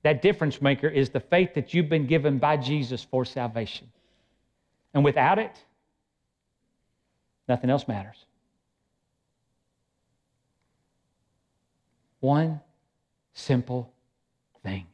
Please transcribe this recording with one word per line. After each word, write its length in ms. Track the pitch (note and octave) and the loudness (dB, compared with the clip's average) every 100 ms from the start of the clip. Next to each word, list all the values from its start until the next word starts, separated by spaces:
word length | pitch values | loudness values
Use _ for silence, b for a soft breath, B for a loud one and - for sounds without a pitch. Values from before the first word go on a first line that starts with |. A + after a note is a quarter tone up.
That 200 | D3+ D3 | 0 2
difference 400 | G3 G3+ D#3 - | 2 2 -2 0
maker 260 | C#3+ C3+ D3+ | 0 2 0
is 220 | D3 C3+ | 0 0
the 100 | C3 | -2
faith 320 | - F3 F3+ | 0 2 2
that 200 | D3+ - | -2 -2
you've 160 | F3 D3+ | 0 2
been 160 | D#3+ C3 | 0 2
given 320 | D#3+ D3 C#3 | 2 2 2
by 180 | D3 D3+ | 2 0
Jesus 480 | B2+ D3+ B2 B2 | 0 -2 -2 -8
for 220 | - C3 B2 | -4 -4 -2
salvation. 640 | C3+ A#2+ A#2 G#2+ - A#2 _ _ _ _ _ _ _ _ _ _ | -4 -6 -4 -8 -10 -18 _ _ _ _ _ _ _ _ _ _
And 100 | C#3+ | 2
without 340 | C#3+ C#3+ C3+ G3 | 2 4 2 2
it, 240 | A3 - _ _ _ _ _ _ _ _ _ _ _ _ _ _ _ _ _ _ - | -2 -10 _ _ _ _ _ _ _ _ _ _ _ _ _ _ _ _ _ _ -4
nothing 220 | B2 B2+ | -2 2
else 180 | C#3 - | 0 -2
matters. 380 | G#2 G2+ - _ _ _ _ _ _ _ _ _ _ _ _ _ _ _ _ _ _ _ _ _ _ _ _ _ _ _ _ _ _ _ _ _ _ _ _ _ _ _ _ | -8 -8 -20 _ _ _ _ _ _ _ _ _ _ _ _ _ _ _ _ _ _ _ _ _ _ _ _ _ _ _ _ _ _ _ _ _ _ _ _ _ _ _ _
One 420 | C3 D3 D#3+ D3+ _ _ _ _ _ _ _ | 0 2 0 -4 _ _ _ _ _ _ _
simple 580 | - - B2+ B2 B2+ A#2+ _ _ _ _ _ _ _ | -16 -2 -2 0 -8 -8 _ _ _ _ _ _ _
thing. 240 | G2 F#2+ E2+ | -10 -10 -12